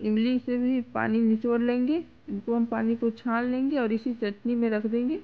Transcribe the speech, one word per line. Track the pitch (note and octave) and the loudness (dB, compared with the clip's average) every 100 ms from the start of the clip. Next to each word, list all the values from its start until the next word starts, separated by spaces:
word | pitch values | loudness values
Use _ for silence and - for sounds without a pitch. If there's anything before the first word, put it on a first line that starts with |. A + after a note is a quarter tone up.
इमली | G#3+ G#3+ A#3 B3+ | -2 2 2 0
से | B3 B3 | 0 0
भी | B3 C4 B3 | 0 0 -2
पानी | A3 A3+ A3 | -2 0 2
निचोड़ | A3+ A3 A#3+ A#3 | 4 2 2 0
लेंगे। | A#3+ B3 B3 D#4+ D#4+ - - | 2 0 0 -2 -4 -16 -10
इनको | G3+ A#3 | -8 -2
हम | A#3 | 0
पानी | A#3 A3+ A3+ A#3 | 0 0 0 0
को | A#3 | -2
छान | A3+ B3+ A3+ | -2 -2 -2
लेंगे | B3 B3+ C4+ C#4+ | 0 0 0 0
और | A3+ | 0
इसी | A3+ B3+ | 0 -2
चटनी | A#3 G#3 G3+ A#3 | -2 -4 -4 -2
में | A#3+ A#3 | 0 2
रख | G#3+ G#3+ | 0 0
देंगे। | A#3 B3 E4 | 0 0 -4